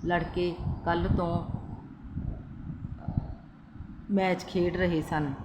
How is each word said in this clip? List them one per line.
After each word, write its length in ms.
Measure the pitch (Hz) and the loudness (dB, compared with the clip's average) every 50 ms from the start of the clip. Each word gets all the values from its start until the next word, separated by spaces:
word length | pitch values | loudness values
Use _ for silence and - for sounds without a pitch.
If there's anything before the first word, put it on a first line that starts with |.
| - | 2
ਲੜਕੇ 500 | 170 175 175 170 160 - 180 175 175 170 - - - - - - | 2 2 2 2 2 0 2 2 2 0 0 -2 -2 -2 0 0
ਕੱਲ੍ਹ 300 | 170 170 170 170 190 - | 0 2 2 4 4 4
ਤੋਂ 280 | - 175 170 170 170 165 - - - - - - - - - - - - - - - - - - - - - - - - - - - - - - - - - - - - - - - - - - - - - - - - - - - - - | 4 4 2 2 0 0 -2 -6 -6 -6 -8 -10 -12 -12 -14 -16 -14 -12 -8 -8 -4 -4 -4 -6 -6 -10 -12 -12 -10 -8 -8 -8 -8 -8 -10 -10 -8 -6 -2 -2 -2 -2 -2 -10 -10 -12 -18 -18 -20 -20 -18 -14 -14 -12 -12 -12 -14 -2 2
ਮੈਚ 340 | 202 196 190 185 180 180 - | 4 4 6 6 4 2 0
ਖੇਡ 320 | - - 190 175 180 170 | -2 2 4 4 4 4
ਰਹੇ 240 | 180 185 175 170 156 | 4 4 4 4 2
ਸਨ 320 | 151 - 165 151 151 139 135 - | 2 2 2 2 2 0 -2 -4